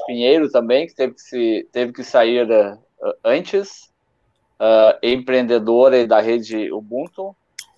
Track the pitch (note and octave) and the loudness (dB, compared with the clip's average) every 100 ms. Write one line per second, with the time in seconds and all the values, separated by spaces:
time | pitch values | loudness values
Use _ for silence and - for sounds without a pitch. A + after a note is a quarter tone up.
0 | - A#2+ B2 D#3+ D#3 B2+ A#2 C3 E3 - | -6 -4 0 2 2 -2 0 -2 -2 -6
1 | C3 - - B2+ A#2 G#2+ - B2 B2 A#2+ | -6 -6 -14 -4 -2 -2 -6 -6 -8 -8
2 | A#2+ B2+ A2+ B2 A2+ A2 G2+ G#2 _ _ | -2 0 2 0 2 2 0 -4 _ _
3 | G2+ - A2+ C#3+ F3+ G3 G3 - _ _ | -10 -6 -2 -2 -2 -6 -6 -16 _ _
4 | _ _ _ _ _ - A2 A2 A2 - | _ _ _ _ _ -4 2 4 4 4
5 | A#2 B2+ B2+ B2+ A#2 A#2+ G#2+ A#2 C3 B2+ | -2 -4 0 -2 2 -2 2 4 4 4
6 | A2+ A2 A2+ A#2+ A2 A2 G2 F#2 G#2+ A#2+ | 2 2 2 -2 -4 -8 -8 -10 -12 -12
7 | E3 - F#3+ F#3+ _ _ - | -12 -12 -14 -16 _ _ -20